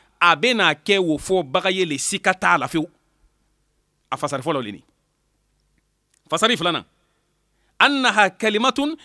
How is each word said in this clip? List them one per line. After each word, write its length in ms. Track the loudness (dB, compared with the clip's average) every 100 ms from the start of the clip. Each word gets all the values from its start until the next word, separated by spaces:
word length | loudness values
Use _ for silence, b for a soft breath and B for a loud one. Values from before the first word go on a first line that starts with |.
| b 2
a 160 | 4 4
bena 380 | 2 2 2 0
kɛ 240 | 0 0
wo 180 | 2 -2
fɔ 260 | 0 -2 0
baga 220 | -2 -2
ye 140 | -2 -2
le, 120 | -4
sika 360 | -4 -4 -2
t'a 240 | 0 2 0
la 100 | 0
fewu. 180 | -4 -6 _ _ _ _ _ _ _ _ _ _ _ -12
A 60 | -6
fasari 260 | -4 -4
fɔlɔ 200 | -2 -4 -4
le 60 |
nin. 100 | -12 _ _ _ _ _ _ _ _ _ _ _ _ _ _ -8
Fasari 280 | -2 0 0
filanan, 260 | 0 -2 -6 _ _ _ _ _ _ _ _ 0
"Annaha 500 | 0 2 0 2 2
kalimatun 680 | 2 -2 0 0 0 -4 -6